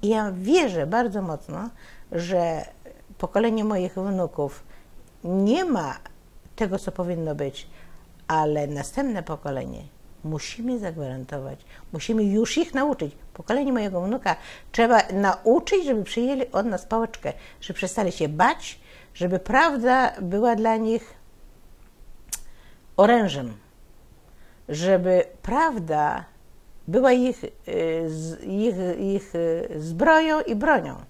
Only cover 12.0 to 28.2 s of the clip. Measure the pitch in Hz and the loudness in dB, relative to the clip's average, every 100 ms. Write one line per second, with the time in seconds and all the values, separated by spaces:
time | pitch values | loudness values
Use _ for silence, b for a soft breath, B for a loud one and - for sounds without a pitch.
12 | - 226 208 202 233 - 339 269 285 269 | -2 0 2 2 2 0 -2 0 -2 -2
13 | 156 - - - - 240 277 247 208 185 | -6 -10 -20 -18 -2 -2 0 0 0 -2
14 | 185 247 - - B B B - 233 233 | -2 -2 -2 -2 B B B 2 6 6
15 | - 185 202 180 - 269 320 392 320 226 | 4 2 2 2 4 4 4 0 2 -2
16 | 185 - 247 269 269 - 220 190 - 220 | -2 -2 0 0 -2 -2 -2 -4 -2 -2
17 | 226 - - - B B - 175 185 - | -2 -6 -8 -10 B B -12 -6 -4 -2
18 | 180 175 156 151 226 320 - - B B | -2 -2 -4 2 2 2 -8 -16 B B
19 | B - 180 185 180 262 330 285 240 254 | B -6 -2 -2 2 4 4 4 2 4
20 | 254 - 180 196 240 226 220 220 220 226 | 2 0 -4 0 2 2 2 0 0 -2
21 | - - - - - - - - - - | -4 -20 -20 -20 -20 -20 -20 -20 -20 -20
22 | - - - - b b b b b - | -20 -20 -14 -14 b b b b b 4
23 | 202 240 202 139 127 101 - - - - | 6 6 4 -2 -8 -12 -20 -20 -20 -20
24 | - - - b b b - 151 180 190 | -20 -20 -20 b b b -10 -4 2 4
25 | 180 180 - - - 254 320 240 165 151 | 6 4 4 -2 -2 2 2 0 -2 0
26 | 151 - - - - - - - - 190 | 0 -2 -8 -20 -20 -20 -20 -18 0 4
27 | 262 247 254 240 - - - 180 165 165 | 6 6 4 0 -8 -12 -4 -2 0 0
28 | 165 160 | -2 -4